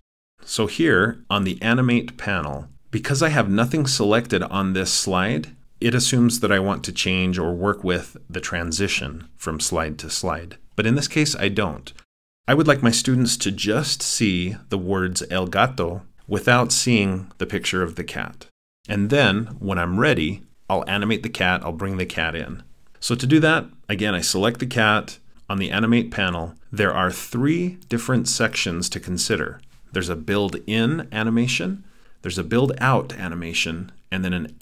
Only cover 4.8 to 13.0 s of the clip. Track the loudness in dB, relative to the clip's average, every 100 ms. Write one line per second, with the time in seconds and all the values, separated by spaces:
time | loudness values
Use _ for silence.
4.8 | 0 -2 0 0 2 -2 -6 -14 -18 -4
5.8 | 0 2 2 4 4 4 2 4 2 -2
6.8 | -4 -4 0 2 2 0 0 0 0 0
7.8 | 0 -2 -4 -16 -12 -8 -6 -4 -2 0
8.8 | 0 -2 -4 -10 -14 -10 -6 -4 -2 -2
9.8 | -2 -6 -8 -4 -4 -4 -8 -16 -10 0
10.8 | 2 2 2 0 0 0 0 0 -2 -4
11.8 | -14 -20 -20 _ _ _ 2 4 6 6
12.8 | 4 4